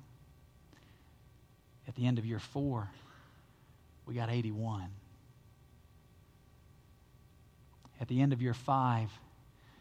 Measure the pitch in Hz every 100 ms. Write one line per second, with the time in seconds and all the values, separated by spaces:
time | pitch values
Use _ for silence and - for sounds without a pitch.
0 | - - - - - - - - - -
1 | - - - - - - - - - 123
2 | 123 120 110 107 - 143 143 120 101 -
3 | - - - - - - - - - -
4 | - 120 117 120 113 107 113 104 92 98
5 | - - - - - - - - - -
6 | - - - - - - - - - -
7 | - - - - - - - - - -
8 | 120 127 139 123 123 117 - 135 127 117
9 | 107 - - - - - - -